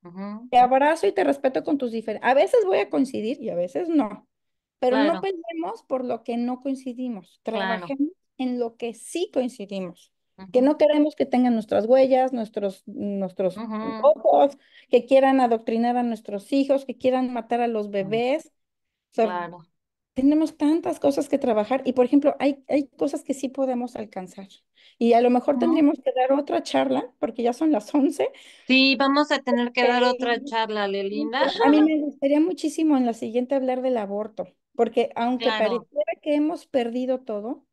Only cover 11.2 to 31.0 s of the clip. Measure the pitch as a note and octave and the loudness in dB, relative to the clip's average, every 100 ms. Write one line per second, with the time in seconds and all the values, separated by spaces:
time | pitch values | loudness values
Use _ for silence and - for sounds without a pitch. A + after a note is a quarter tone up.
11.2 | C#4 B3 B3 A3+ G#3+ G3+ G#3+ C4 C4 C4 | 0 2 2 0 0 -2 4 4 6 4
12.2 | C4 B3+ G#3+ - G3+ F#3+ - G3 G3+ G3+ | 2 -2 -6 -4 -6 -6 -16 -10 -6 -4
13.2 | F#3+ F#3 F#3 F3 A3+ G#3+ A3+ A3 C4 D4+ | -6 -2 -4 -4 -8 -6 -8 2 4 4
14.2 | D#4+ C#4+ C#4+ - _ - _ A#3+ A#3 C4+ | 4 4 4 0 _ -20 _ 2 6 6
15.2 | C4+ C4+ B3 A3+ A3+ A3+ A#3+ B3 A#3+ A3 | 6 4 2 0 0 -2 0 0 -2 -6
16.2 | - G3+ G3+ C#4 C#4 C#4 C4+ A#3+ B3+ B3+ | -8 -12 -2 0 2 0 -2 -4 0 0
17.2 | B3+ B3 A3+ A#3+ A#3+ A3+ G#3 G3+ F#3 A3 | -2 -6 -4 -2 0 -2 -4 -4 -2 -2
18.2 | B3 D4+ - _ _ _ _ _ _ - | 0 -2 -6 _ _ _ _ _ _ -2
19.2 | A3 F3+ E3+ F3 _ _ _ _ _ - | 0 -2 -8 -12 _ _ _ _ _ 0
20.2 | C#4 D4+ D#4 - D4 E4 E4+ D4+ C#4+ C#4 | 2 2 0 0 0 0 -2 -2 0 0
21.2 | C#4 C4+ B3 G#3+ G#3 C4+ C4+ B3+ B3 C#4+ | -2 -2 0 -2 0 -2 -2 0 2 4
22.2 | C#4+ - C4+ C#4 - C#4+ C#4 _ D4+ D#4 | 2 0 -2 -2 -2 -2 -2 _ -4 -4
23.2 | - C4+ C4 C4+ C4 A#3+ A#3+ A#3 G#3+ F#3+ | -8 -6 -6 -4 -4 -4 -6 -10 -12 -12
24.2 | F#3 - F#3+ _ _ _ _ _ A#3 A3+ | -14 -18 -20 _ _ _ _ _ 4 6
25.2 | B3 B3 B3 C4 B3 D#4+ C#4+ - C4+ B3+ | 6 2 2 0 2 4 4 2 0 2
26.2 | C4 C#4 C#4+ E4 - C4+ C4 C4 A#4+ _ | 4 2 0 -4 -2 0 0 -2 -4 _
27.2 | - A#3 A#3 A#3+ D#4+ D4+ G#3 D4 C#4 - | -6 -2 -2 0 0 0 0 0 0 0
28.2 | C5+ - - - - C4 C4+ C4+ C#4 C#4 | -4 -4 -20 -20 2 4 4 2 2 2
29.2 | D4 C#4 B3+ A#3+ A#3+ A#3+ B3 B3 B3 B3+ | 0 -2 0 -2 -2 0 2 4 2 0
30.2 | B3 A#3 C#4+ A3+ A3 G#3+ G3+ G3 | -2 -4 -4 -4 -4 -4 -4 -4